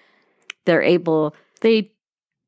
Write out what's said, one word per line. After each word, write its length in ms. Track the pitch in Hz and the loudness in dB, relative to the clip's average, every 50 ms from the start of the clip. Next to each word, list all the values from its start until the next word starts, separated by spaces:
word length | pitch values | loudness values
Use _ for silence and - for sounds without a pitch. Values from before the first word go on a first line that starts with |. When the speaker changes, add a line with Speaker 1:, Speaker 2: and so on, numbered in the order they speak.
| _ _ _ _ _ _ _ _ _ - - _ - | _ _ _ _ _ _ _ _ _ -20 -18 _ -2
Speaker 1:
They're 160 | - 165 139 | 0 0 0
able 520 | - 135 175 170 170 170 160 156 156 151 - _ _ _ _ - | 2 2 0 0 0 -2 -2 -2 -2 -4 -6 _ _ _ _ -4
Speaker 2:
they 280 | - 226 226 220 208 - _ _ _ _ _ _ _ _ _ _ _ | 0 0 0 0 -2 -6 _ _ _ _ _ _ _ _ _ _ _